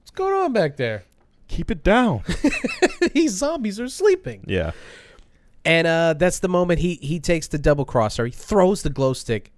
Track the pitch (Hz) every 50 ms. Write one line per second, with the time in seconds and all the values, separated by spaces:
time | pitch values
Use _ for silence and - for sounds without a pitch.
0 | _ - _ - 381 381 392 392 381 339 254 226 175 151 143 - 131 117 110 104
1 | - _ _ _ _ _ _ _ _ - - - - - 226 160 - - 202 240
2 | 254 233 226 208 - - 170 - - 294 - - - 254 - - - - - -
3 | 349 339 - 277 330 311 - 277 277 285 330 339 240 214 190 208 240 254 - -
4 | 370 427 370 359 - - 113 98 - - 95 90 82 80 80 - - - - -
5 | - - - - - _ _ _ _ _ _ - _ - 165 165 165 165 165 165
6 | 165 165 160 151 180 175 - - - 185 180 175 180 175 175 156 165 180 175 143
7 | - 139 160 175 143 - 175 160 147 - - 151 139 156 147 143 139 - - 127
8 | 110 107 - - 117 120 123 - - - 214 202 185 185 208 185 - - 143 135
9 | 139 131 131 - - - 117 107 - - _